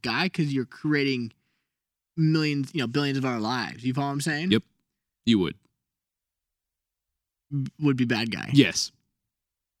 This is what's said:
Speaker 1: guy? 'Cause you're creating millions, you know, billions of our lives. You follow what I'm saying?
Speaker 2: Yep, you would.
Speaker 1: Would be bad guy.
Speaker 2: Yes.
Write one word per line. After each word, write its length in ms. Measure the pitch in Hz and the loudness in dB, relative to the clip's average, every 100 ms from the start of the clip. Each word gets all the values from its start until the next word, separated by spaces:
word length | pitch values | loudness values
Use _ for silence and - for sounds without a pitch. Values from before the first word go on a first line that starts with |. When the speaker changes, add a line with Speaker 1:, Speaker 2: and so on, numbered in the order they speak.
Speaker 1:
guy? 260 | 123 117 180 | -4 -2 -2
'Cause 180 | - 151 | 0 0
you're 120 | 135 | -2
creating 680 | 123 - 156 147 139 127 117 - _ _ _ _ _ _ _ - | -4 -4 -2 0 0 -2 -6 -12 _ _ _ _ _ _ _ 0
millions, 540 | 156 160 151 143 135 | 2 2 2 -2 -4
you 80 | 165 | -4
know, 60 | 120 | -2
billions 320 | 135 143 135 | 0 0 0
of 60 | |
our 160 | 131 120 | -2 -2
lives. 440 | 107 123 92 85 | -2 -4 -6 -6
You 80 | 123 | -4
follow 120 | 127 139 | -2 -4
what 40 | |
I'm 80 | 139 | -4
saying? 320 | 143 147 175 | -4 -2 2
Speaker 2:
Yep, 100 | 214 - _ _ _ _ _ - | 0 0 _ _ _ _ _ 0
you 120 | 110 | 2
would. 160 | 87 - _ _ _ _ _ _ _ _ _ _ _ _ _ _ _ _ _ _ - 143 131 - | 2 -4 _ _ _ _ _ _ _ _ _ _ _ _ _ _ _ _ _ _ -8 -6 -6 0
Speaker 1:
Would 160 | 147 127 | 2 2
be 80 | |
bad 260 | 120 117 117 | 2 0 -2
guy. 200 | 98 52 | -6 2
Speaker 2:
Yes. 400 | 139 104 - - _ _ _ _ _ _ _ _ _ | 6 6 4 -6 _ _ _ _ _ _ _ _ _